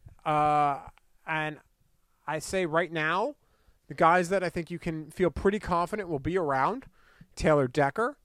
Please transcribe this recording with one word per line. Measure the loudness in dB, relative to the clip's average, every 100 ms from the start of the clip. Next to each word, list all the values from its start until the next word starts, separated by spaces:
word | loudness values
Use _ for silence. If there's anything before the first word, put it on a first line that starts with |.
| -20 -10 -2
uh, | 2 2 4 2 0 -8 -20 _ _ -6
and | -4 -4 -8 _ _ _ _ _ _ -8
I | -8
say | -4 -4 0
right | 0 0
now, | -2 -2 0 -2 -6 _ _ _ _ -14
the |
guys | 2 6 6 4
that | -2
I | -2
think | -6 -8
you | -8
can | -6 -8 -8
feel | -2 -2
pretty | 2 0 0
confident | -2 -2 -2 -6 -6
will | -6
be | -4 -2
around, | 0 2 2 0 -10 _ _ _ -20 -2
Taylor | 2 4 2
Decker, | 2 0 0 -4 -6